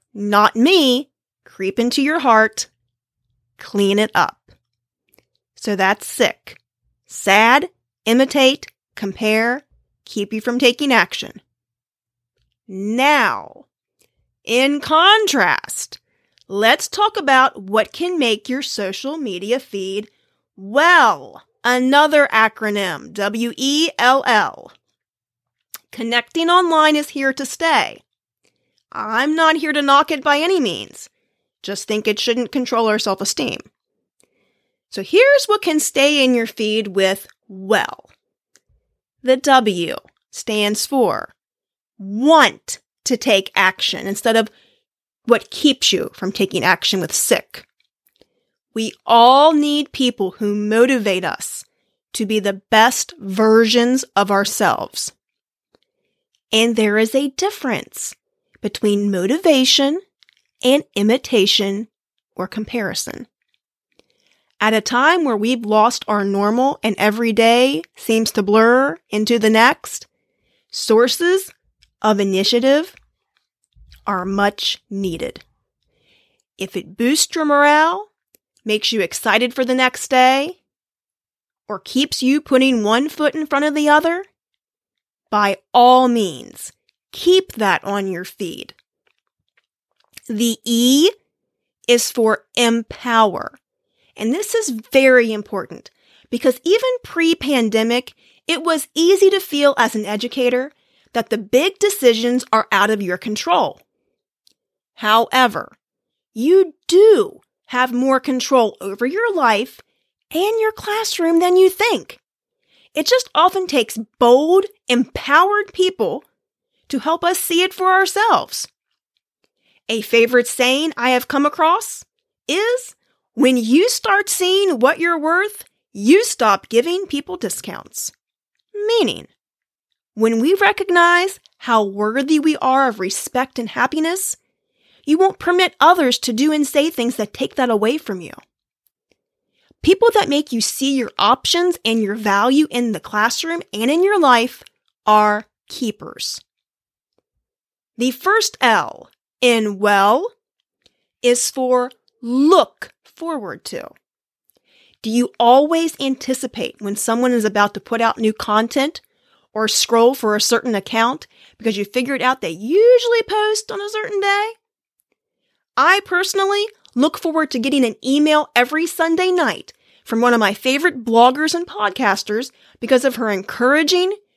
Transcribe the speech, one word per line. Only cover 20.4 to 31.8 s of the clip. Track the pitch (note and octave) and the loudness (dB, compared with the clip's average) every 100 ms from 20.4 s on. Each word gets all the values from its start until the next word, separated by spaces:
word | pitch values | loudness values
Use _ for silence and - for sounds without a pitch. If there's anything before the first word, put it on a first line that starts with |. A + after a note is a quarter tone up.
| _ - | _ -20
well. | G3 B3+ E4 F4 A#3+ D#3+ B2+ C#2 _ _ | -4 2 4 6 4 0 -6 -20 _ _
Another | A#3+ B3 B3+ C#4+ D4+ D4 C#4+ | -2 0 2 4 4 2 2
acronym, | A3 A3 - G#3+ G3+ F#3+ C#3+ C#3+ | 2 0 0 -6 -4 -4 -8 -12
W | - G3+ A3+ A#3+ - | -6 -6 -4 -6 -4
E | C4+ D4 E4 - | -2 -2 -2 0
L | B3 C4+ C4 | 2 2 2
L. | A3 D#3+ - - _ _ _ _ _ _ _ _ _ _ - _ | 0 0 -6 -20 _ _ _ _ _ _ _ _ _ _ -20 _
Connecting | - A#3 A#3+ - E4 E4 | -10 -4 -4 -4 -4 0
online | F4+ F4 D#4+ D#4 D4+ | 2 2 2 2 2
is | D4 | -4
here | D4 C4+ | -4 -4
to | C4+ C4 | -4 -8
stay. | - E4 C4+ F#2 - _ _ _ _ _ _ _ _ _ | -4 -2 0 -2 -8 _ _ _ _ _ _ _ _ _
I'm | G#3+ G#3 A3 C#4+ D#4+ | -12 -6 -2 -2 2
not | D#4+ D#4 | 2 0
here | D4+ | -2
to | D4 | -2
knock | C#4 C#4 D4+ | 2 2 2
it | D4+ | -2
by | D4+ C#4+ | -2 0
any | E4+ F#4+ | 0 0
means. | A#3+ B2 G#2 - - _ _ _ _ _ | -2 -6 -12 -20 -20 _ _ _ _ _
Just | - G3 | -12 -10